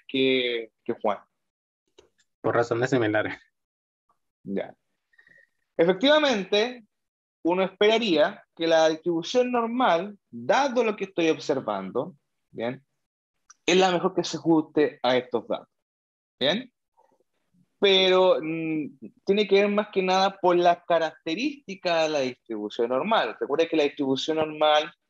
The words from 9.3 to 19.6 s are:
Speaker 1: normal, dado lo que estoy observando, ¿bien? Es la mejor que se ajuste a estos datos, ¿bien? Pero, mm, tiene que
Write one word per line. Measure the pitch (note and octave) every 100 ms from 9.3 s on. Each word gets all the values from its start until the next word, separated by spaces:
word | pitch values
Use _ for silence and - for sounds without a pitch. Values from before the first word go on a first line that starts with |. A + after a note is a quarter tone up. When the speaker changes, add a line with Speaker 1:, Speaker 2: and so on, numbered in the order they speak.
| B3 B3
Speaker 1:
normal, | B3 A3+ A#3+ A#3+ E3+ G3+ G3+ _
dado | A#2 B2 A3 C#4 B3
lo | A3 G#3
que | G3
estoy | - E3
observando, | D3 - C3+ A2 G2+ F#2+ A2+ D#3+ - _ _ _
¿bien? | - A#2 C3+ _ _ _ _ _ _ _ _ -
Es | F#3
la | F#3
mejor | F3 F3+ F3
que |
se | - D#3+
ajuste | D3+ D#3+ D#3 D#3 C#3 -
a | B2 B2+
estos | B2 A2+ G2+
datos, | E2 - _ _ _ _ _ _ -
¿bien? | C3 G3+ C4 _ _ _ _ _ _ _ _ _ _ _
Pero, | G3+ F#3+ F#3+ F#3 F#3 E3+
mm, | D#3 E3 D#3+ D#3 C#3+ - G#2+ _ -
tiene | G3+ G3+
que | G3